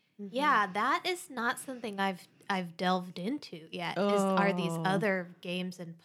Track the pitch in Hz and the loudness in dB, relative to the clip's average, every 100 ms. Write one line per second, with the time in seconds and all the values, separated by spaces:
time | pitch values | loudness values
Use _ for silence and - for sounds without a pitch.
0 | _ - 202 233 294 240 202 190 240 339 | _ -14 -8 0 4 4 4 2 0 0
1 | 339 359 - 254 233 240 - 254 226 196 | 0 -4 -6 -4 -2 -2 -6 -8 -6 0
2 | 196 180 - _ - 190 175 - 180 185 | 0 -2 -10 _ -4 -2 -4 0 2 2
3 | 180 175 185 285 - 165 160 180 170 165 | 0 -6 -4 -4 -6 -14 -12 -6 -4 0
4 | 202 202 196 190 196 180 170 165 175 196 | 4 4 4 4 4 2 0 0 2 2
5 | 208 190 175 180 180 180 185 180 170 165 | 2 0 -4 -10 -6 -4 -6 -8 -12 -14